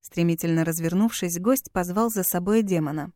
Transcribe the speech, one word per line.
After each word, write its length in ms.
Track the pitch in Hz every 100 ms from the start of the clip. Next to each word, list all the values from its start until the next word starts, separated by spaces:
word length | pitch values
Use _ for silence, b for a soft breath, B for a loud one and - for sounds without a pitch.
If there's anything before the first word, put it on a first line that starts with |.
Стремительно 640 | - - 170 165 170 165
развернувшись, 720 | 160 165 165 180 220 - 180 175
гость 320 | 190 262 -
позвал 400 | - 175 180 233
за 140 | 220
собой 380 | 185 180 180 214
демона. 500 | 208 180 151 151 156